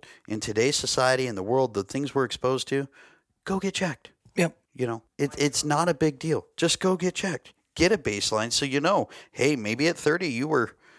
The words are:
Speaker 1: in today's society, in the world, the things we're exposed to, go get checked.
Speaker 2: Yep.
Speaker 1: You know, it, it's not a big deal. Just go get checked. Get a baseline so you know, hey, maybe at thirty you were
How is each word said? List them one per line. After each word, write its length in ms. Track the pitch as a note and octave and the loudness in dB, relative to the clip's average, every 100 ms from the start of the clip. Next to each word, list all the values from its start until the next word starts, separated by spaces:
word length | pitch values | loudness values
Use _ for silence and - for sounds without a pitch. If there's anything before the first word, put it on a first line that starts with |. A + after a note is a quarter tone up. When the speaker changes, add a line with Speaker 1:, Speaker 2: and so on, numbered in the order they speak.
| - - - | -14 -20 -10
Speaker 1:
in 120 | G#2+ | -6
today's 360 | A2+ G#2+ B2 C#3+ | -2 2 2 2
society, 520 | B2+ - C3 C3 B2+ | 0 2 4 4 0
in 80 | G2 | -4
the 80 | |
world, 320 | F#2+ C3 B2+ G#2 | 0 2 2 0
the 80 | |
things 320 | G2 C3+ C#3 C#3 | -4 -4 -2 0
we're 100 | B2 | -2
exposed 420 | - B2+ C3 - | 0 -2 -2 -2
to, 180 | C#3 C#3 - - _ _ _ - | -4 -4 -10 -20 _ _ _ -6
go 140 | F#3+ | -4
get 160 | F#3+ - | -2 -2
checked. 340 | F3+ C#3+ - _ _ - | -4 -4 -12 _ _ 0
Speaker 2:
Yep. 220 | E3 - _ | 0 -2 _
Speaker 1:
You 140 | B2+ B2 | -6 -4
know, 160 | A2+ - - | -4 -10 -4
it, 160 | C#3+ - | -4 0
it's 260 | C#3+ - | 0 0
not 240 | D3+ D3 F3 | 0 2 2
a 60 | |
big 240 | D#3 D#3+ C3+ | 2 0 0
deal. 300 | D#3+ C3+ - - | -2 -2 -4 0
Just 220 | E3+ - | 0 2
go 180 | F#3+ F#3 | 0 0
get 160 | F3+ | 0
checked. 400 | - F#3+ C#3+ - _ _ - | -2 -4 -6 -10 _ _ 2
Get 160 | E3+ | 4
a 60 | G3+ | 4
baseline 520 | B2+ G2+ - G#2+ A#2 | 0 -2 0 0 0
so 140 | - C#3 | -2 0
you 160 | C3+ | 0
know, 260 | D#3+ G3 G#2+ - - | 2 0 -2 -8 -12
hey, 240 | - C3+ C#3+ | 0 0 0
maybe 320 | G#2+ A2+ D#3 | -2 0 0
at 100 | - | 0
thirty 300 | D3+ E3+ F3+ | 0 0 0
you 200 | A#2+ D3 | -2 0
were 280 | D3 A2+ - _ | 2 0 -4 _